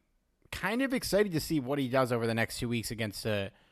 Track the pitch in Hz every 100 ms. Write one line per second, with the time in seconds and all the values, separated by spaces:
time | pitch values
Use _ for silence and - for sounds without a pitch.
0 | _ _ _ _ - - 185 233 269 254
1 | - 196 208 160 - 160 123 143 127 131
2 | 123 120 113 113 110 - 120 120 - 113
3 | 110 - 113 104 98 - _